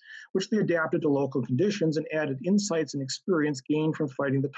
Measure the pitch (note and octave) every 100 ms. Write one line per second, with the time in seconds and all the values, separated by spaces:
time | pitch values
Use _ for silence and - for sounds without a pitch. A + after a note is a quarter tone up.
0 | - - - F#3+ - G#3+ D#3 E3+ D#3 E3+
1 | D#3 C#3 C#3 C#3 A2+ B2+ G3+ - D#3+ D3+
2 | D#3+ D#3 D3+ C3 E3+ G3+ G3+ E3 D#3 C#3+
3 | C3+ - - E3+ D3+ C3+ - D3+ D#3 D3+
4 | D3 C3 C#3 C3+ C#3